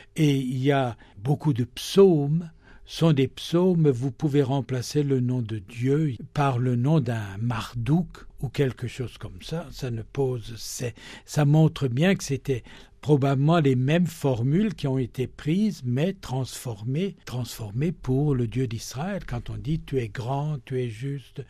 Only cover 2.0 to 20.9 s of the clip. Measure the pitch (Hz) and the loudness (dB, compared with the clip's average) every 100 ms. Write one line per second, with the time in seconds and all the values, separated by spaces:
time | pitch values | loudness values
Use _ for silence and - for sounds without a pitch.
2 | 196 156 143 165 165 - - - - - | 8 6 2 -2 -4 -14 -20 -20 -16 2
3 | 160 139 131 - - 170 185 170 151 120 | 4 4 2 -2 -2 2 4 6 4 4
4 | 135 - 151 143 127 139 117 127 - 147 | -2 -2 2 2 2 0 -2 -4 -2 -2
5 | 143 131 123 127 107 110 90 120 127 147 | 2 2 2 0 -4 -8 -10 -4 0 2
6 | 156 117 - - 139 120 127 120 135 160 | 0 -2 -6 0 0 2 0 2 4 2
7 | 120 113 101 98 120 110 - 120 117 170 | 2 -4 -6 -4 -2 -2 -4 -4 2 2
8 | - - - - 131 - 135 - 117 - | 2 -8 -18 -8 -6 0 0 -2 -8 -6
9 | 113 - 101 90 - 160 143 - 127 113 | -10 -10 -14 -14 -10 -8 -8 -8 -6 -6
10 | - - 131 123 110 110 - - 123 - | -6 -2 -2 -2 -8 -12 -12 -8 -8 -8
11 | - - - 151 143 156 156 - 135 120 | -18 -20 -4 2 6 6 6 2 -2 2
12 | 180 190 - 135 - 123 - - - - | 2 2 -2 -4 -2 -4 -6 -20 -20 -8
13 | - 143 139 135 147 170 139 127 131 170 | 2 4 4 4 4 4 4 4 2 2
14 | 175 - 139 113 131 170 220 - 139 131 | 2 0 -2 0 2 2 0 -2 -2 -2
15 | 120 - 120 - 147 185 214 147 123 123 | -2 -4 -6 -4 -2 0 0 -2 -4 0
16 | 180 196 - 131 123 - 127 101 113 143 | -2 -4 -6 -6 -4 -8 -10 -8 -4 -2
17 | 196 196 - 123 120 - 107 113 165 - | -4 -6 -10 -8 -8 -8 -8 -2 -2 -2
18 | 127 131 147 127 117 127 127 117 - 120 | -2 0 2 0 0 -2 -4 -6 -8 -8
19 | 185 190 - 120 - 107 117 160 165 135 | -6 -6 -6 -8 -6 -8 -4 -4 -2 -4
20 | 110 110 117 139 151 143 - 127 123 | -4 -6 -4 -4 -4 -6 -6 -4 -4